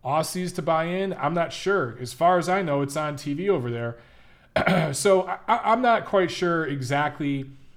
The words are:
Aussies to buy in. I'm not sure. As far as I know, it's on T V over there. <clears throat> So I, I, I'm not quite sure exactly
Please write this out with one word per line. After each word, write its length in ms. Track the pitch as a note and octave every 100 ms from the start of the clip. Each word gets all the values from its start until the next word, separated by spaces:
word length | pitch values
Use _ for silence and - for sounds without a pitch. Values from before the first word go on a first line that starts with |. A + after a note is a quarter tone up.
Aussies 520 | B2+ D3+ D#3 F#3 F3+ F3+
to 60 |
buy 240 | D#3+ D#3+ E3
in. 280 | F#3 G3
I'm 200 | F3 C#3
not 200 | E3+ E3
sure. 440 | - - G3 C3 A2
As 120 | B2
far 240 | - E3+ F3+
as 120 | E3
I 120 | F#3
know, 200 | F3+ C#3+
it's 160 | C#3 D3+
on 180 | D3+ C#3+
T 180 | D3
V 160 | C#3+ F#3+
over 200 | F3+ A#2+
there. 280 | A#2 A#2 A#2+ - - - - _ -
<clears throat> 380 | - F3+ D#3
So 340 | C#3 G3+ F#3+ F#3
I, 100 | F#3+ -
I, 240 | A#3 G3+
I'm 100 | A#3
not 240 | B3 A3+ -
quite 260 | G3+ F3+
sure 340 | - F3 E3+ D3+
exactly 880 | C#3 B2 C#3+ D3 D3 D3 C#3 C3+ - -